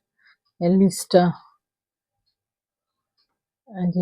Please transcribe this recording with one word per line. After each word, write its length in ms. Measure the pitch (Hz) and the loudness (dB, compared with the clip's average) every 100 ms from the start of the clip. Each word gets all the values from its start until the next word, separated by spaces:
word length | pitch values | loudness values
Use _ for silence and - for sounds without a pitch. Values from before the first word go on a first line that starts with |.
| _ _ _ _ _ - | _ _ _ _ _ -6
এই 100 | 170 190 | 0 2
লিস্টটা, 460 | 196 - - 180 175 - _ _ _ _ _ _ _ _ _ _ _ _ _ _ _ _ _ _ _ _ _ _ - | 2 -2 0 2 2 -4 _ _ _ _ _ _ _ _ _ _ _ _ _ _ _ _ _ _ _ _ _ _ -16
এই 180 | 190 180 | -6 -4
যে 100 | 180 | -2